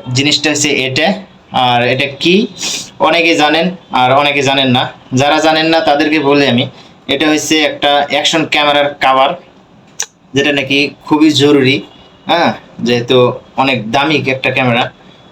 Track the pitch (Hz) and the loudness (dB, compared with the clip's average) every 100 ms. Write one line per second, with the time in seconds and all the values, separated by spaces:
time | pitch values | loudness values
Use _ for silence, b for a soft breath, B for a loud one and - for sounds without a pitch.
0 | 127 127 143 143 156 147 151 135 131 131 | -4 -2 0 0 -2 -2 -2 -2 -2 0
1 | 170 196 - - - 127 123 123 123 131 | -2 -2 -10 -20 -6 -2 2 2 0 0
2 | 139 - 165 196 240 B B B B - | -4 -2 0 2 0 B B B B -4
3 | 151 165 170 151 151 151 180 185 - 127 | 0 2 2 2 2 0 -2 -6 -6 -2
4 | 127 135 147 143 139 135 131 123 151 - | 2 2 2 0 0 0 0 0 -2 -8
5 | - 127 143 156 160 156 160 165 160 143 | -6 0 2 2 2 0 0 0 2 0
6 | 156 156 139 143 139 120 135 B B B | 0 0 2 2 2 0 -2 B B B
7 | - 139 156 151 147 156 143 - 147 143 | -6 -2 0 0 0 0 0 -2 0 0
8 | 143 139 151 165 147 156 147 143 143 - | 0 -2 0 -2 -2 0 0 0 0 0
9 | 135 131 135 180 - - _ - - - | 0 2 0 -2 -14 -20 _ -20 -16 -14
10 | - _ _ 131 147 143 131 139 139 - | -14 _ _ -2 0 -2 -2 -2 -2 -6
11 | - 151 156 131 143 143 131 156 - - | -2 2 4 4 4 4 2 0 -6 -20
12 | - - - 170 135 110 - - 117 120 | -20 -12 -4 0 0 -4 -12 -6 -2 -2
13 | 120 127 123 - - - 135 120 107 135 | 2 2 2 -2 -8 -4 -2 -2 -2 -2
14 | 147 147 127 127 135 127 123 117 127 - | 0 -2 -2 -4 -4 -2 0 0 -2 -8
15 | B B - | B B -12